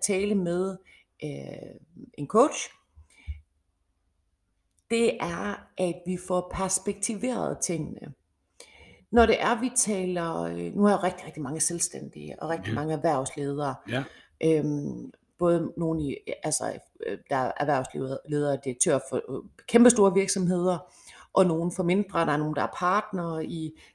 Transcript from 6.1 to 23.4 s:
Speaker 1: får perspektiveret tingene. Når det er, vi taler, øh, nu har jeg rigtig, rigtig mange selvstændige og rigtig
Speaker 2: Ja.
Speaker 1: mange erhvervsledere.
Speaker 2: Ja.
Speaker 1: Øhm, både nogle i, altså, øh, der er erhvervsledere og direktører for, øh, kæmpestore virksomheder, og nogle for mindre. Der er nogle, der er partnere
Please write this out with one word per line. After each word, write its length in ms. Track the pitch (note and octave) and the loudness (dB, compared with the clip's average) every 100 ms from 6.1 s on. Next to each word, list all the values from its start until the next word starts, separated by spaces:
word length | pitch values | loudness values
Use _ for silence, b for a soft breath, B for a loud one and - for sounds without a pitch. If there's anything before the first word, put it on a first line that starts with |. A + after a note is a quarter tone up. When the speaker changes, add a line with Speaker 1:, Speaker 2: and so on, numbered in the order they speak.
| F3+ - | -6 -2
Speaker 1:
får 220 | F3+ F3+ | -2 -2
perspektiveret 1040 | - F#3+ - - G3+ - G#3 B3+ A3+ - C#3+ | -4 -2 -2 -2 -4 -4 -4 -2 -2 -2 -2
tingene. 540 | - E3 D3+ - - - _ _ _ _ B B B B - | -2 -4 -4 -8 -14 -18 _ _ _ _ B B B B 0
Når 160 | A#3 A3 | 6 6
det 160 | - | 6
er, 180 | - A#3 | 2 0
vi 100 | B3 - | -2 -2
taler, 600 | - G3 F#3 F3+ E3 E3 | 0 0 -2 -2 -2 -2
øh, 320 | E3+ E3+ F3 | -4 -4 -4
nu 80 | F#3+ | 2
har 80 | G#3 | 4
jeg 120 | F#3+ | 4
rigtig, 240 | F3+ - D3+ | 2 -4 -12
rigtig 160 | D#3 | -10
mange 180 | C3 D#3+ | -6 -2
selvstændige 840 | D#3 E3+ - - C#3 D3+ D3+ - | -2 -2 -4 -6 -12 -12 -14 -8
og 60 | D#3 | -4
rigtig 200 | E3 - | -4 -4
Speaker 2:
Ja. 60 | |
Speaker 1:
mange 200 | D3 D#3 | -4 -2
erhvervsledere. 800 | D3+ D#3+ C3 C3+ - C#3+ C#3+ C#3+ B2+ G#2+ | -2 0 0 -2 -6 -4 -2 -4 -6 -6
Speaker 2:
Ja. 160 | A#2+ C#3+ B B - | -6 -6 B B -2
Speaker 1:
Øhm, 680 | D#3+ D#3+ D3 D3 C#3+ A#2+ A#2+ - _ - | 2 2 2 -2 -6 -8 -12 -18 _ -2
både 340 | F3 E3+ E3 - | 2 2 0 -4
nogle 260 | E3 D#3+ | -2 -2
i, 140 | C#3+ - - - | -2 -6 -8 -6
altså, 380 | D#3 D3+ A2 - - - - | -4 -2 -4 -8 -14 -10 -8
øh, 120 | G2+ - | -8 -4
der 60 | C3+ | -2
er 160 | B2 - | 0 -2
erhvervsledere 1040 | C#3+ C#3 B2+ D3 C3+ C3+ - D3 C#3+ C#3 | 0 0 -2 -6 -6 -6 -4 0 0 0
og 60 | |
direktører 360 | C3+ B2 - C#3 - | -2 -2 2 2 0
for, 60 | A#2+ - C3 | -4 -4 -8
øh, 60 | - _ - | -10 _ 4
kæmpestore 480 | A3+ A#3+ A3+ G3 | 8 10 10 6
virksomheder, 640 | F#3 F#3+ G3 F3+ F3+ F3+ F3 - B B B B | 4 2 0 2 2 2 -2 -6 B B B B
og 140 | - F3+ | 2 4
nogle 260 | D#3+ F3 F3 | 4 0 0
for 60 | |
mindre. 380 | E3+ F#3 G3+ E3 D#3+ | 2 2 2 0 2
Der 60 | |
er 40 | D3 | 2
nogle, 180 | D3+ | 0
der 80 | D#3 | 0
er 100 | - - | -2 -2
partnere 720 | F3+ G3 G#3+ F#3 E3+ D#3+ | 0 0 0 -4 -4 -4